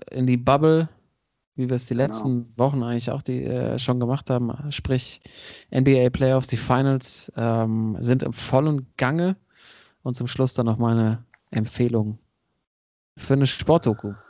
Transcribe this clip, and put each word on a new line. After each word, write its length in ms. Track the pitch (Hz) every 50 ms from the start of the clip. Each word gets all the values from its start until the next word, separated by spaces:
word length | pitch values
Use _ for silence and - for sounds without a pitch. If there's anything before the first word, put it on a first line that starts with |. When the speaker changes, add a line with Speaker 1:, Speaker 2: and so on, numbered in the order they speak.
| - -
Speaker 1:
in 160 | - 131 127
die 100 | 127 123
Bubble, 520 | 120 123 131 135 139 151 160 160 160 160 160 - _ _ _ _ _ _ _ _ _ _ _ _
wie 120 | - 127 123
wir 80 | 123
es 100 | 120 123
die 80 | - 123
Speaker 2:
Genau. 120 | 117 135
Speaker 1:
letzten 500 | 151 - - - 135 127 120 117 113 113
Wochen 260 | - 123 139 143 135 117
eigentlich 260 | 120 120 117 117 123
auch 100 | - 139
die, 220 | - - 127 127 131
äh, 340 | 120 123 123 123 117 117 123
schon 180 | 127 - 123 123
gemacht 320 | 123 117 131 139 - -
haben, 400 | 131 123 123 117 - - 143 147
sprich 500 | 143 - - - 131 127 - - - - - - - - - - - - - -
N 120 | - 131
B 240 | 131 139 135 127 123
A 20 | 123
Playoffs, 380 | - - 135 127 131 131 131
die 100 | - 127
Finals, 760 | 110 107 - 127 127 135 139 135 131 - - - - - - -
ähm, 600 | - 113 117 113 113 113 110 110 113 110 110 107 -
sind 220 | 120 120 127 131
im 100 | - -
vollen 540 | - - - - 127 131 151 156 151 139 131 - _
Gange 400 | - 127 127 147 165 175 185 190 - _ _ _ _ - - - - _ _ _ _ -
und 100 | 131 123
zum 140 | - 123 123
Schluss 260 | - - 131 127 -
dann 120 | - 120
noch 120 | 117 113 117
mal 140 | 117 113
eine 320 | 113 113 113 110 113 113 - _ _ _ _ -
Empfehlung 680 | - 110 107 107 - - 120 120 120 113 107 107 110 110 _ _ _ _ _ _ _ _ _ _ _ _ _ _ _ _ _ _ _
für 180 | - - - 135
eine 120 | 139 139
Sportdoku. 680 | 131 - - - - 160 170 - 123 107 - - 104 98 98 -